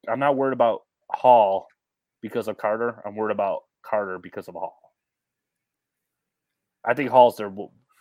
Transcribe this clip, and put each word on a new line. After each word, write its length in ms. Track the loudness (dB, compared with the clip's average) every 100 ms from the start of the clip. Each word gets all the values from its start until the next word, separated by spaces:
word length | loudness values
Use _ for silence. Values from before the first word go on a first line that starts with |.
| -8
I'm 120 | -2
not 180 | 0 0
worried 160 | 0
about 300 | 2 0 0 _ _ -12
Hall 560 | 2 6 6 6 0 -6 _ _ _ _ _
because 260 | -8 -6 -6
of 100 | -4
Carter. 420 | -2 -2 -4 -6 -10
I'm 100 | -6
worried 160 | -4
about 300 | -2 -2 -4 -10 _
Carter 360 | -6 -4 -4 -8
because 280 | -12 -16 -14
of 60 |
Hall. 220 | -12 -12 -12 _ _ _ _ _ _ _ _ _ _ _ _ _ _ _ _ _ _ _ _
I 100 | -2
think 160 | -2 2
Hall's 260 | 6 6 4
their 120 | -8
w-, 220 | -10 -14 _ _ _